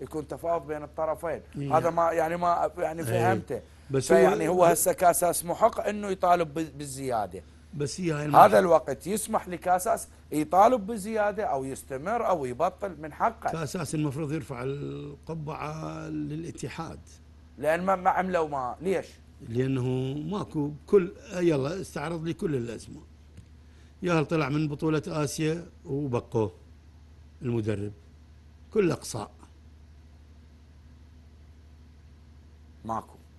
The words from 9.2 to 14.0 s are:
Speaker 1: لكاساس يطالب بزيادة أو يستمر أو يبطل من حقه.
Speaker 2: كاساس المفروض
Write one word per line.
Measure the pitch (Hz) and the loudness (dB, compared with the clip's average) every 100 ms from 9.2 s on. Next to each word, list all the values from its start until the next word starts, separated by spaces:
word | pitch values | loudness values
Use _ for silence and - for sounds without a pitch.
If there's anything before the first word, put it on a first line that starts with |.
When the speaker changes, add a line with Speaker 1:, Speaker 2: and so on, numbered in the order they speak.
| - 214 - | -2 -4 -4
Speaker 1:
لكاساس | 175 180 180 220 208 - - - | -4 0 0 2 -2 -4 -18 -6
يطالب | 147 151 180 220 254 190 | -4 2 6 6 6 -2
بزيادة | 233 202 220 208 202 | -8 -4 -2 -2 -2
أو | 202 139 | -2 -2
يستمر | 131 127 - 135 165 233 - | -4 -8 -10 -8 -4 -2 0
أو | 180 | 0
يبطل | 131 120 175 - 202 151 | -2 -2 -2 -2 -10 -10
من | 156 | -12
حقه. | - 208 226 131 | -2 -2 -2 -4
Speaker 2:
كاساس | 160 156 185 151 | -4 -4 -6 -4
المفروض | 156 | -2